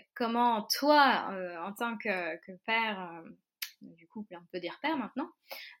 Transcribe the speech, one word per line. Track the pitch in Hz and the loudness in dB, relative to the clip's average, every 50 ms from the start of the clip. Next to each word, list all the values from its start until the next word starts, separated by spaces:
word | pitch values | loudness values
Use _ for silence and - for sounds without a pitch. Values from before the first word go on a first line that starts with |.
| - _ - | -10 _ -6
comment | - 240 226 233 240 240 240 233 214 214 - - | -2 -2 0 2 2 4 4 2 0 -2 -2 -2
toi, | - 269 294 294 294 277 262 220 175 - - | 2 6 8 8 10 8 8 6 4 0 -2
euh, | 196 190 185 175 175 165 170 | -6 -6 -8 -8 -8 -8 -8
en | 202 | -8
tant | 202 - 233 233 226 | -6 -4 -4 -4 -4
que, | 214 - 220 190 185 175 160 165 170 | -4 -2 -2 -2 -2 -2 -4 -6 -8
que | - - 185 175 - | -10 -16 -18 -10 -4
père, | - 220 226 226 220 208 190 | 0 0 0 0 0 -2 -4
euh, | 180 170 165 165 165 - - _ _ _ _ - - - - - | -8 -10 -12 -14 -16 -18 -20 _ _ _ _ -12 -12 -12 -12 -18
du | - - 170 170 165 - | -20 -20 -20 -20 -20 -16
coup, | - 220 208 - | -14 -12 -12 -12
on | 175 170 175 _ | -14 -16 -12 _
peut | - 180 | -8 -8
dire | 180 170 160 - | -6 -8 -8 -4
père | - 294 320 | -2 -2 -2
maintenant, | 277 220 185 - 254 320 359 - _ _ - - - - - - - | -2 -2 -4 -4 -6 -8 -8 -10 _ _ -16 -16 -16 -16 -18 -12 -6